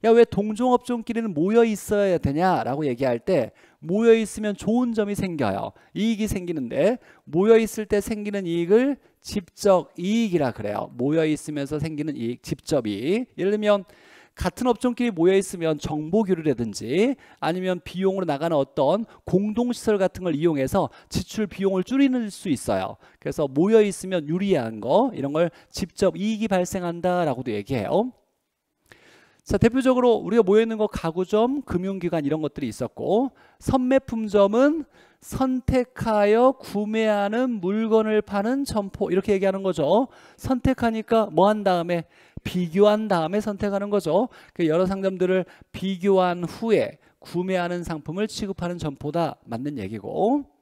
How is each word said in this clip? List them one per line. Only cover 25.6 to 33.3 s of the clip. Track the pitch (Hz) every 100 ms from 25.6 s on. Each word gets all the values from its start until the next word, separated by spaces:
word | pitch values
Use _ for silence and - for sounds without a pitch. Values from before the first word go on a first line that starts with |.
| _
집적 | - 185 - 190 165
이익이 | 202 220 220
발생한다라고도 | 185 180 190 175 170 180 180 165 123 127
얘기해요. | 104 101 131 98 160 247 - _ _ _ _ _ _ _ - _ _ _ _
자, | - 196
대표적으로 | 226 247 262 247 247
우리가 | 220 165 226
모여 | 190 214
있는 | 226 220
거 | 208
가구점, | - 165 165 185 208 240 285
금융기관 | - 175 185 196 170 165
이런 | 143 156
것들이 | 151 - 131
있었고, | - 120 - 127 196 262